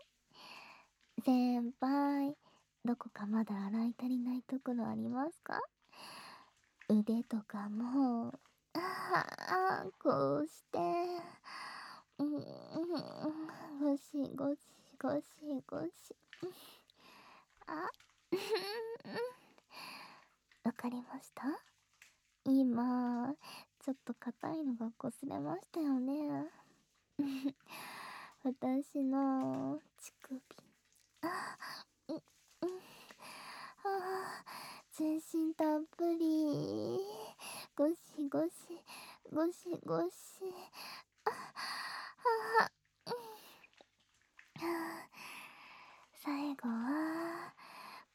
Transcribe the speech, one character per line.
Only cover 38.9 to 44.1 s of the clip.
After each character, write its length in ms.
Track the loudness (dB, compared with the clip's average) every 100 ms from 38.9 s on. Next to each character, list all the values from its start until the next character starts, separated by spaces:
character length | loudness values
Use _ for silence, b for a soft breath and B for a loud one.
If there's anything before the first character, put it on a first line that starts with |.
| B B B -4
ゴ 180 | 2 2
シ 260 | 0 -6 -6 0
ゴ 240 | 2 2
シ。 440 | -2 -18 -8 -8 -8 -14 B B B -18 _ -2
あ、 60 | B B B B B B B B 2 4 4 6 6
あ、 100 | 6 2 _ _ -6
う 20 |
ん。 40 | -6 -6 -14 B B B -20 -20 _ _